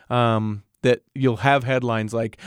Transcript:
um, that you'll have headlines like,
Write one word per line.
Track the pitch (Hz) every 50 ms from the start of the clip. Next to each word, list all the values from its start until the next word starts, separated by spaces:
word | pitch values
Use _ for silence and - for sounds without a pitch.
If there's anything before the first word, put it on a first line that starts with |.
| _ -
um, | 120 123 120 117 113 110 107 107 104 104 - _ _ _ -
that | 127 120 - _ _ -
you'll | 139 131 127 117
have | 107 - 139 143 139 120
headlines | 127 131 131 123 120 113 110 107 107 113
like, | 113 113 110 - - -